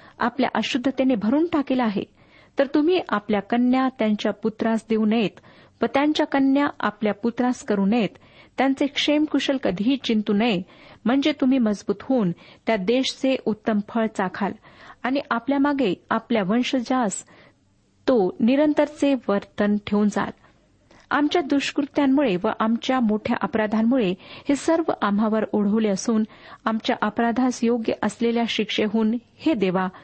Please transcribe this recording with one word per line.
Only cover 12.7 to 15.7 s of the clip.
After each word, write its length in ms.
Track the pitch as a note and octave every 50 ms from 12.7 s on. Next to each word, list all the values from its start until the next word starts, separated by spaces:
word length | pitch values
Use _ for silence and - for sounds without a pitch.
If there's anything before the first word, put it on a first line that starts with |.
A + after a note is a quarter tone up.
| A3+
देशचे 600 | G#3+ F#3 F#3+ A#3 B3+ C4 - - - - C4 C4 B3 -
उत्तम 340 | - G#3+ - - - A3 G#3 G#3 -
फळ 180 | - A#3+ A3
चाखाल 460 | G#3+ A3 - G3 F#3 - - G#3 F3+ - - - - - - - - - _ -
आणि 180 | A#3 C4 C#4+ - -
आपल्या 280 | A#3 A#3 A#3 - C#4 C#4+
मागे 460 | C#4 C#4+